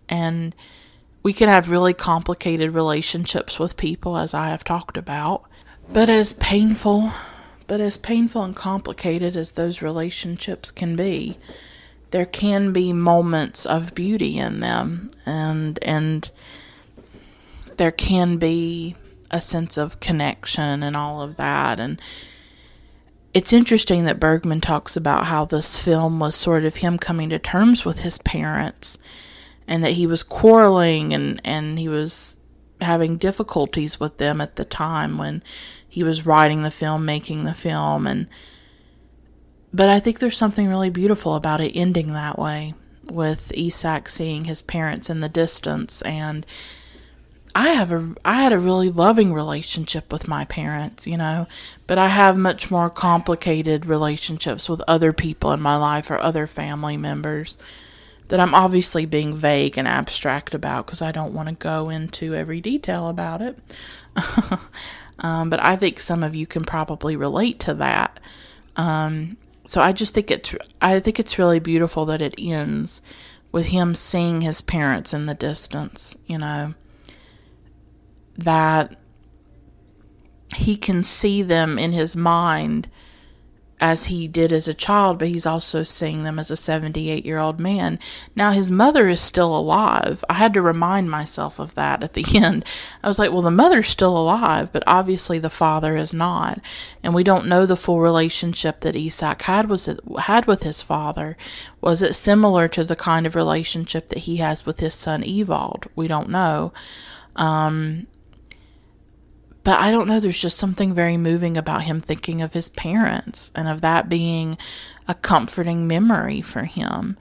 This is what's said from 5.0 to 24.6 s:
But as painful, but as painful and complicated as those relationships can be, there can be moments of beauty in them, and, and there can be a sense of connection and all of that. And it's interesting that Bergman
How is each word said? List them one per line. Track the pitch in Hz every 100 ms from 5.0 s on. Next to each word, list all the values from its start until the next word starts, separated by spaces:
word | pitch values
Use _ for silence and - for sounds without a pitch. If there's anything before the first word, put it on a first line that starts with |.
| 175 147 151 196 - - - - -
But | 220 220
as | 220 208
painful, | - - 202 220 214 208 208 220 - - - - - -
but | 208
as | 208 -
painful | - 233 233 233
and | 190 190
complicated | 190 196 - - 175 165 175 180
as | 160
those | - 170 175
relationships | 156 165 170 - 170 175 - - -
can | - 175 165
be, | 190 160 - - - - - - - - -
there | 185 180
can | - 208 202 196
be | 185 180
moments | 175 170 170 170 160 147 - -
of | 165 165 -
beauty | 185 214 156 147
in | 127 107
them, | 117 117 139 175 208 - -
and, | 156 156 156 156 151
and | - 156 156 156 - - - - - - _ - - - - - - - - -
there | 170
can | - - 185 175 170
be | 160 165 165 170 165 170 - - -
a | 170
sense | - 170 165 -
of | 151 -
connection | - 160 143 - - - 147 143
and | 143 147
all | 147 151
of | 143 160
that. | 139 143 139 113
And | 120 156 - - - - - - - - - - _ _ _
it's | 185 -
interesting | 233 240 220 - 175 165
that | -
Bergman | 156 160 170 160